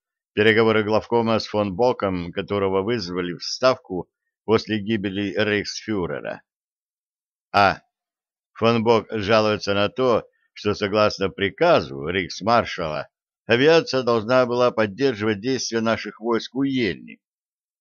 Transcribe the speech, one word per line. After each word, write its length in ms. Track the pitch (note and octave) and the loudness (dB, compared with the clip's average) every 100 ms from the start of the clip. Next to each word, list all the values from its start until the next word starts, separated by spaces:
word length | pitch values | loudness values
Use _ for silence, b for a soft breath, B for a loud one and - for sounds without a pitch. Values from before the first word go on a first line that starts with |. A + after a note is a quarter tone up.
| _ _ _ | _ _ _
Переговоры 500 | G2+ G#2+ A2 A2+ A2 | 2 4 6 4 4
главкома 560 | G#2 G#2+ - A#2 A2+ A2 | 2 0 0 0 2 0
с 60 | - | -2
фон 300 | G#2 G#2 F2 | -2 -2 0
Боком, 560 | B2 A#2+ G2+ F2+ F2 | 0 0 -2 -4 -6
которого 480 | G2 F#2 G2+ G2 F#2+ | -8 -4 -2 0 0
вызвали 520 | G2 A#2+ F2 F2+ F2 | -2 -4 -6 -6 -6
в 100 | E2+ | -8
Ставку 640 | - - C3 - - F2+ - _ _ _ | -10 -2 0 0 -6 -10 -10 _ _ _
после 360 | - G#2+ - G#2+ | 0 0 0 -4
гибели 540 | G2 A2 G2 F#2+ G2+ F2 | -2 -2 -2 -4 -4 -2
рейхсфюрера. 1040 | G#2 G#2 F2+ - - G#2 D#2+ C2+ A1 G#1+ _ _ _ _ _ _ _ _ _ _ _ | -2 -2 -4 -8 -6 -4 -4 -6 -8 -12 _ _ _ _ _ _ _ _ _ _ _
А. 300 | G2 G2 - _ _ _ _ _ _ _ | 2 4 2 _ _ _ _ _ _ _
Фон 300 | - A2+ A#2 | -2 2 2
Бок 240 | A2+ A2+ F2+ | 4 2 0
жалуется 640 | A2+ G2 A2+ G#2+ G#2 - | -4 2 2 2 0 -2
на 140 | G2+ G#2 | 0 0
то, 400 | - B2+ G2+ - _ _ | 0 2 2 -2 _ _
что, 220 | - G#2 | -6 -4
согласно 560 | F#2+ G#2 G#2+ G#2+ - F#2+ | -2 0 2 2 0 -4
приказу 800 | - G2 F#2+ E3+ C#3+ C#2+ C#2 D2+ | -2 -4 0 2 2 0 -6 -4
рейхсмаршала, 1000 | F#2+ E2 - F#2+ A#2 E2+ - D#2+ D#2 - _ _ _ - | -4 -4 -6 0 2 0 -4 -6 -6 -10 _ _ _ 0
авиация 580 | A#2+ D3 E3 - C3 | 2 6 4 2 -2
должна 420 | A#2+ A#2 G#2+ B2+ B2 | 0 0 2 2 2
была 260 | A#2+ B2 | 2 0
поддерживать 680 | A2 G#2+ F#2+ C#3 G#2 A2 G2+ | 2 -2 0 -2 0 -2 -2
действия 400 | B2 B2 - A2+ | -2 -4 -4 -2
наших 380 | A2+ A2 G#2+ - | 0 -2 -6 -8
войск 340 | A2+ A2+ - C3 | -2 -2 -2 -4
у 80 | |
Ельни, 560 | C#3 C3 G#2 C2+ A#1 G#1+ _ _ _ _ _ _ | -2 0 -2 -4 -10 -20 _ _ _ _ _ _